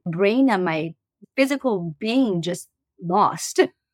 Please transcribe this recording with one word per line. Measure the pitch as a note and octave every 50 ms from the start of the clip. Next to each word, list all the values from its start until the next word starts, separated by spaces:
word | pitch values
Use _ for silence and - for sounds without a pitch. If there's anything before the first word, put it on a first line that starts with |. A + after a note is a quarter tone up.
| -
brain | F3 D#3+ F3 G3+ G3+ A3+ C4 C4+ C4
and | G#3 F#3 F3+
my | F3 D#3+ D#3 D#3+ E3 - _ _ _ _ _ G#3 _ -
physical | C4+ C4+ C4+ C#4+ C4+ - B3+ G#3 F3+ E3+ E3 D3+ _
being | G#3+ A3 A#3+ C4+ C4 G#3+ F#3 E3+
just | E3 F3 F3+ - - _ _ _ _ _ _ _
lost?" | F3+ E3 F3+ G#3 F#3 - - E3 - - - F#4 -
<laughs> | - _ _ _ _